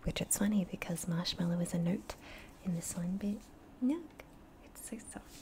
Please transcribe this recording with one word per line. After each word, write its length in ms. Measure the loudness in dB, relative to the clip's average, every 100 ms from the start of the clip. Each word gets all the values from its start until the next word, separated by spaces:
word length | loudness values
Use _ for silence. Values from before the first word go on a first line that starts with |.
which 180 | 0 0
it's 160 | 0 4
funny 280 | 6 6 4
because 380 | -2 -2 -2 0
marshmallow 520 | 0 0 2 2 4
is 140 | 2
a 40 | 4
note 380 | 4 2 -2 -12 -12 -14 -16 -6
in 100 | -2
this 200 | 0 -2
one, 220 | -2 0 0
but 200 | 0 -2 -6 -18 -20 2
no, 180 | 4 4 0 -14 -18 -18 -20 -20
it's 260 | -18 -14 -10
so 80 | -10 -10
soft. 300 | -12 -12 -16